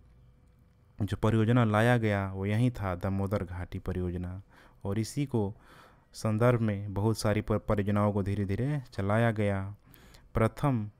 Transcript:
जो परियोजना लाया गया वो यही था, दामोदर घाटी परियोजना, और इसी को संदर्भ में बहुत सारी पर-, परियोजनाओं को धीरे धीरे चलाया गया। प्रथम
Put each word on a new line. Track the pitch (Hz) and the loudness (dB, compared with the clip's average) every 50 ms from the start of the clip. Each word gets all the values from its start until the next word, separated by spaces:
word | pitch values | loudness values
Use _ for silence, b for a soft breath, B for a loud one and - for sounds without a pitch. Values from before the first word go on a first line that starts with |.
| - - - - - - _ _ _ - _ _ _ _ _ _ _ _ _ - | -20 -20 -20 -20 -20 -20 _ _ _ -20 _ _ _ _ _ _ _ _ _ -6
जो | 104 - 101 | -4 -4 -2
परियोजना | - - 107 110 110 110 110 120 127 117 | 0 2 2 4 4 4 4 4 4 4
लाया | 107 104 107 113 120 123 | 4 4 4 4 4 4
गया | 117 110 107 101 101 98 95 95 | 4 2 0 0 0 -2 -4 -4
वो | 95 98 | -4 -2
यही | 104 104 110 127 127 | 0 0 2 2 0
था, | 123 - 104 92 87 | 0 -2 -4 -4 -4
दामोदर | 87 - 95 98 98 98 98 107 98 90 | -2 -2 -2 -2 -2 -2 -2 -2 -2 -4
घाटी | 87 90 95 90 - - 92 | -4 -6 -8 -8 -8 -10 -8
परियोजना, | - 92 90 92 90 90 87 87 90 90 90 95 - B B B B B B B - | -6 -6 -4 -4 -4 -4 -4 -6 -6 -8 -10 -12 -14 B B B B B B B -6
और | 98 101 110 | -4 -2 -2
इसी | 110 - - 143 143 | -2 -2 -4 -4 -4
को | 135 - 113 101 98 110 B B B B B B B B B B B - | -2 0 0 0 -2 -4 B B B B B B B B B B B -12
संदर्भ | - - 110 110 107 120 123 123 113 | -6 -2 -2 0 4 4 4 4 4
में | 117 107 101 98 104 104 92 | 2 0 -2 -2 -6 -6 -2
बहुत | 98 104 113 110 | 0 2 2 0
सारी | - - 107 104 107 | 2 0 0 0 0
पर-, | 104 - 107 104 | 0 0 -2 -2
परियोजनाओं | - - 110 104 98 104 101 104 104 104 98 | 0 0 0 0 2 2 2 2 2 2 2
को | 104 95 | 0 -2
धीरे | 98 101 104 101 | -2 -2 -2 -2
धीरे | 92 98 101 123 143 151 143 120 - | -2 -2 -2 -2 -2 -4 -4 -6 -8
चलाया | - - 98 98 107 113 117 117 | -8 -4 -2 0 2 2 2 2
गया। | 107 107 104 101 98 95 95 101 104 - B B B B B B B B B B - | 0 0 0 0 0 -2 -4 -8 -12 -14 B B B B B B B B B B 0
प्रथम | 113 110 110 - - - 143 127 113 104 104 - | 2 2 2 0 0 0 0 0 0 -2 -6 -8